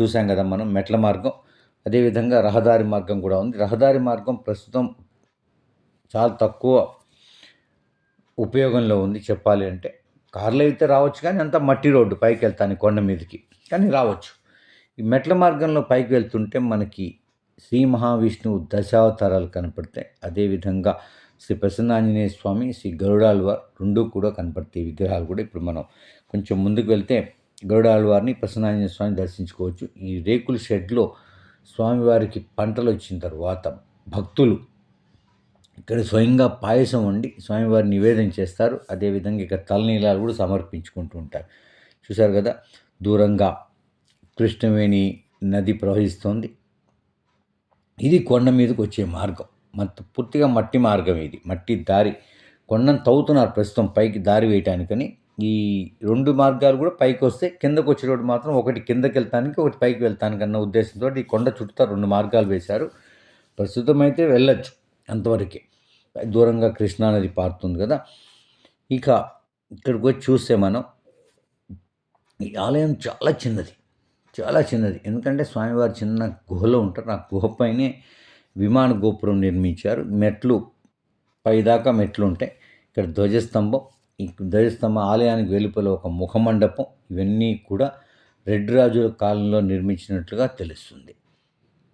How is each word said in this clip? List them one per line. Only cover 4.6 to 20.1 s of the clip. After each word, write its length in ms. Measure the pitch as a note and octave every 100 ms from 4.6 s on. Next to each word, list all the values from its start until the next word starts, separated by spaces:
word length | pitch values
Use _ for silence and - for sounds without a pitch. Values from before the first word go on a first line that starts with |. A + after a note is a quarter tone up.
| - B2+ B2 - _ _ _ _ _ _ _ _ _ _ _
చాలా 220 | A2 A#2 -
తక్కువ 480 | G#2+ - B2 B2+ - - _ _ _ _ - _ _ _ _ _ _ _ _ -
ఉపయోగంలో 640 | A2 B2+ C3+ A#2+ A2+ G#2
ఉంది 160 | F#2+ G#2
చెప్పాలి 460 | - G2+ G#2+ G2+
అంటే. 340 | G2 F#2 - - _ _ _
కార్లు 300 | F#2+ G#2+ C3
అయితే 220 | D3 C#3
రావచ్చు, 360 | D3+ C#3 C#3+ -
కానీ 160 | E3 F#3+
అంతా 200 | D#3 D#3+
మట్టి 300 | C#3+ C3+ D3
రోడ్డు 260 | C3+ G#2+
పైకి 300 | F#2+ A#2 A2+
వెళ్తానికి 360 | A2 - G2+ F#2+
కొండ 180 | G#2 G#2+
మీదకి, 440 | G2+ F2+ E2+ - _ _ _
కానీ 180 | F3 G3
రావచ్చు. 420 | C3+ A#2+ F2+ - _ _ _ _ _ _ -
ఈ 20 |
మెట్ల 320 | A2+ C3 D3
మార్గంలో 480 | F#3 F3 D3+ D#3+ D3+
పైకి 320 | - B2+ A#2
వెళ్తుంటే 460 | B2+ A2 A2+ G#2+ B2+
మనకి 560 | A#2+ G#2+ G#2 - F2+ - _ _ _ _
శ్రీ 260 | _ B2
మహావిష్ణువు 800 | C3 B2 A#2+ A#2 A2+ A2 A2+ G2 D#2+
దశావతారాలు 720 | G#2 F#2+ A2+ A2+ A2 G2 F#2+ F2
కనపడతాయి. 600 | F#2 F2+ - D#2+ - -